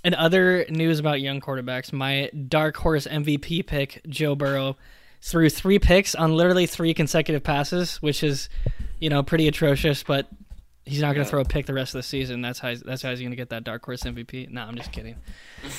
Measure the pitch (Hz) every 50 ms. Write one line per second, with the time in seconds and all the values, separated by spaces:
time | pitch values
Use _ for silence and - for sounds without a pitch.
0 | - 180 175 131 165 165 180 190 185 185 185 180 - - 156 160 160 165 160 151
1 | 147 151 147 139 139 139 139 139 - - 135 131 123 127 127 127 127 - - 135
2 | 135 135 139 139 143 - - 151 139 127 160 156 156 156 147 - - 165 160 147
3 | 135 - 160 151 143 151 147 139 - - 170 165 - - 151 143 139 - - -
4 | _ 160 139 - 156 151 143 139 143 139 139 135 135 135 135 _ - - - -
5 | - - - - - - - 165 165 151 - - - 190 202 202 - - 175 190
6 | 196 - - - 165 160 160 160 170 180 185 185 175 160 - - 170 165 160 -
7 | 156 139 - 165 151 - 156 143 - - 147 139 147 - 180 180 180 165 - -
8 | - 151 139 - - 151 139 135 - - - - - - - - - - - -
9 | 165 156 147 143 139 - 175 160 156 151 143 - 165 143 139 135 - 160 143 -
10 | - - 143 139 - - - - - _ - - - _ _ _ _ 131 143 143
11 | 151 147 139 147 139 143 - 143 131 - - 151 139 - 135 135 127 - - 131
12 | 123 - - 135 131 127 123 120 123 123 127 - - 123 120 120 - - 131 131
13 | - 131 127 123 127 123 123 123 123 - 117 113 117 120 110 117 - - 123 123
14 | - 123 120 117 117 - - 131 127 123 120 123 113 107 120 120 - - - 117
15 | 110 113 113 - - - - - - - - - - 139 135